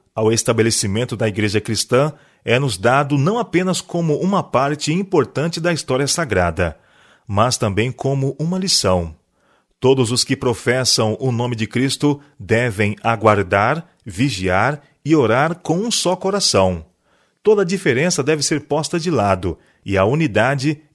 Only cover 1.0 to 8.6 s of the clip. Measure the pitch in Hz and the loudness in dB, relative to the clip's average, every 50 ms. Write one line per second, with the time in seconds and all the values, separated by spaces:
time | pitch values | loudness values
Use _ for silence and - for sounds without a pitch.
1 | 127 120 123 95 117 110 95 104 104 104 95 107 - - 110 101 - - 123 123 | -4 -4 -4 -2 -2 -2 0 -2 -2 0 0 -2 -2 -2 -4 -4 -2 0 2 2
2 | 143 156 147 - _ _ _ _ _ 113 113 127 143 135 101 90 95 117 131 139 | 2 0 -2 -8 _ _ _ _ _ 0 0 0 0 -2 -2 0 0 2 2 2
3 | 147 135 147 143 135 175 214 240 233 233 - 170 185 190 175 - - - - 170 | 2 2 0 0 0 0 0 -2 -2 -2 -2 0 0 0 -2 -4 -6 -6 -4 -2
4 | 170 160 147 - 147 185 202 180 147 - - 123 135 139 151 147 - 151 156 185 | 0 0 0 0 0 0 0 0 -2 0 0 0 0 0 -2 -2 -2 -2 -2 -2
5 | 202 190 180 160 123 - - 135 147 170 165 170 160 175 170 147 - - 131 127 | -2 2 2 2 2 2 -2 -2 -2 -2 -4 -2 -2 -2 -2 -2 -2 -2 -2 0
6 | 143 131 - - 165 123 104 92 90 85 82 90 90 82 76 - _ _ _ _ | 0 0 -2 -2 -2 0 0 2 2 2 0 0 -2 -2 -4 -8 _ _ _ _
7 | _ _ _ _ _ - 101 101 110 127 127 - 123 107 95 98 113 131 127 - | _ _ _ _ _ -4 0 2 2 2 0 0 -2 -2 0 0 -2 -2 -4 -4
8 | - 135 139 135 135 139 135 - 151 165 185 185 | -4 -2 -2 0 -2 -2 -4 -4 -4 -4 -2 -4